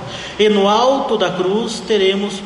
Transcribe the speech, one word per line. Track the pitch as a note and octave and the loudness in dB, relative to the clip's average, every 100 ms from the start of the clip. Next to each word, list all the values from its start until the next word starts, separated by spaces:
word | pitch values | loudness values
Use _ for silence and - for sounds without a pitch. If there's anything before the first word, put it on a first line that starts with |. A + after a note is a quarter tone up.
| - - - - | -12 -12 -10 0
e | G#3+ | 2
no | G3+ G3 | 4 4
alto | G#3+ B3+ C4+ - G#3+ | 4 2 2 0 0
da | F3+ | 0
cruz | F3 F#3 G#3+ A3 - | 0 0 -2 -2 -6
teremos | - G#3 F#3+ G3 G3+ - | -2 2 2 0 -4 -8